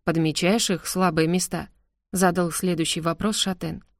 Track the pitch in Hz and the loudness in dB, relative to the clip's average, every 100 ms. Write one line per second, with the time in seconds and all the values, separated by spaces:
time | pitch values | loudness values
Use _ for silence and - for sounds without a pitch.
0 | - 165 160 147 175 226 - 170 - 185 | -2 0 0 2 2 2 0 -2 -4 0
1 | 185 160 160 180 - 170 - _ _ _ | 2 2 2 0 -2 -6 -10 _ _ _
2 | _ 180 185 175 170 - 180 165 160 170 | _ 2 2 4 0 0 0 0 -2 -2
3 | 165 160 208 208 196 185 165 - - | -2 -2 -2 0 -2 -4 -6 -10 -14